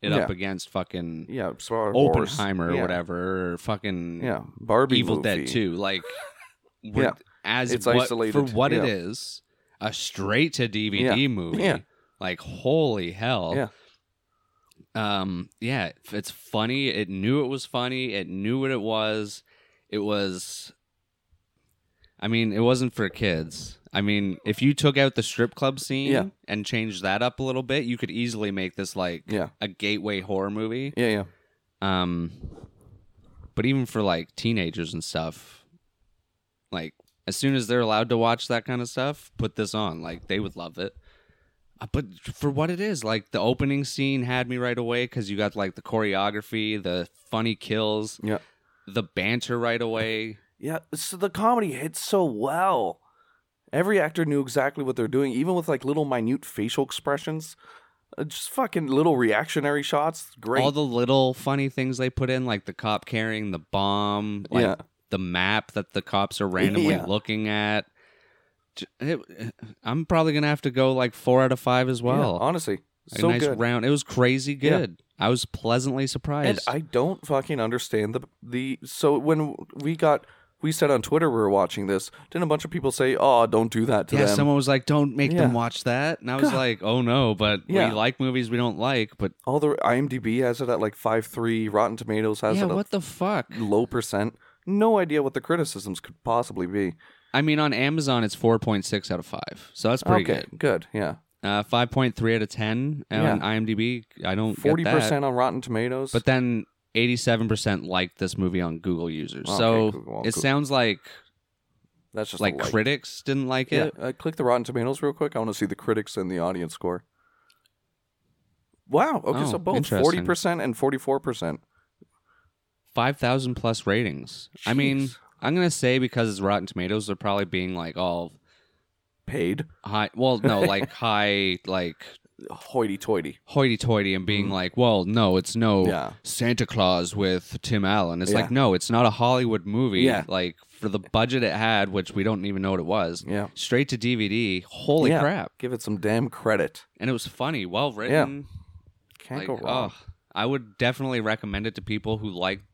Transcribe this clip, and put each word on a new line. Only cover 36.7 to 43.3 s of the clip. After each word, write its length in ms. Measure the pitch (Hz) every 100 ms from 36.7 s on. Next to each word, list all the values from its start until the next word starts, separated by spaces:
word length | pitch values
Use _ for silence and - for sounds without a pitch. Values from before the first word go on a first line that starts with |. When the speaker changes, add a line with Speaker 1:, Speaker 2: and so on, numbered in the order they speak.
Speaker 1:
like, 240 | 92 80 - _ _ -
as 100 | -
soon 180 | 135 135
as 120 | 110
they're 120 | 123
allowed 280 | 113 107 113
to 80 | 117
watch 300 | 117 117 -
that 180 | 117 -
kind 160 | 123
of 80 | 120
stuff, 420 | - 135 147 - -
put 180 | 107 -
this 180 | 104
on. 280 | 107 101 80
Like, 260 | 80 87 -
they 120 | 101
would 160 | 98 85
love 220 | 85 85
it. 180 | 95 - - _ _ _ _ _ _ -
Uh, 80 | 120
but 140 | 151 110 -
for 300 | - - 147
what 200 | 139 165
it 80 | 175
is, 240 | 208 156
like, 280 | 110 110 -